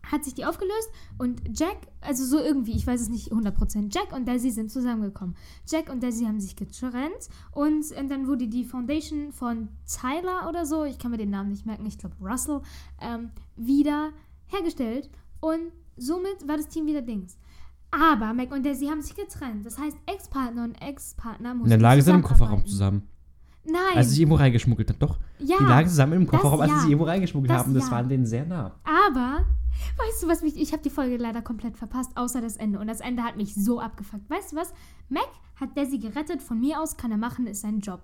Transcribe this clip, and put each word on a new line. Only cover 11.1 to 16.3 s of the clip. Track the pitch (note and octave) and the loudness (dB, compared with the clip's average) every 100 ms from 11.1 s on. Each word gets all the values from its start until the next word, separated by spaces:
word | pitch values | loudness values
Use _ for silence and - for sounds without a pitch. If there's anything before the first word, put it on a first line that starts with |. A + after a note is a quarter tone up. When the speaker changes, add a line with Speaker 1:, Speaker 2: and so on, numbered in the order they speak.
Speaker 1:
mir | A#3 | -4
den | G#3 | -4
Namen | G3 G3+ | -4 -4
nicht | G3+ A3 | -6 -8
merken, | G#3+ | -8
ich | G#3+ - | -10 -10
glaub | F#3 - | -14 -12
Russell, | F#3+ B3 D4 C#4+ C#4 - - - | -6 -6 -4 -6 -8 -16 -18 -14
ähm, | A#3 A#3 A#3 - - - | -10 -10 -10 -14 -18 -8
wieder | A#3 C#4 D4 D4 D#4 D4+ - - - | 2 4 4 2 -2 -8 -20 -20 -6
hergestellt | G4 E4 D#4 A#3 B3 - - - - | -4 -4 -4 -4 -4 -8 -20 -20 -6
und | D#4+ D#4+ E4 - - - | -2 -2 -6 -12 -20 -10
somit | B3 F4 F#4+ | -6 -4 -4